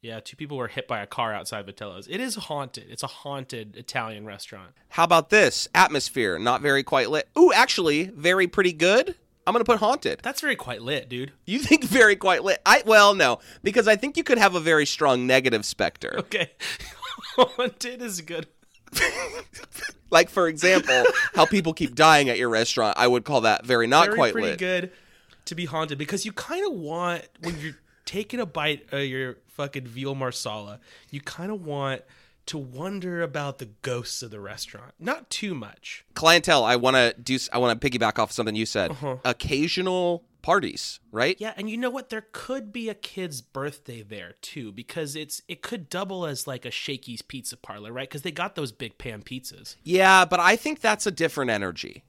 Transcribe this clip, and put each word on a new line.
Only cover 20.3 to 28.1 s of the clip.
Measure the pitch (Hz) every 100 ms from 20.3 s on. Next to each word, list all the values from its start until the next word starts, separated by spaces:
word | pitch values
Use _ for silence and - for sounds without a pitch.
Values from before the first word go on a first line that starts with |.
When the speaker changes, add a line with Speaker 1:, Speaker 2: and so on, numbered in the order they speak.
Speaker 2:
for | 196 170
example, | 151 175 185 - 508 494 - -
how | -
people | - 202 160
keep | 160 143
dying | 123 156 151 135
at | 110
your | 123
restaurant. | 113 117 - 107 -
I | 123
would | 123 113
call | 135
that | 110 104 120
very | 120 117
not | 147 170
Speaker 1:
Very | 226
Speaker 2:
quite | 120
Speaker 1:
pretty | 98 92
Speaker 2:
lit. | 78
Speaker 1:
good | 185 180 185 - _ _ _ _
to | -
be | 165 160
haunted | 160 156 143
because | 151 196
you | 214
kinda | - - 349 403
want, | 220 147 165 175 170 - -
when | 170 160
you're | 156 143 _ _
taking | -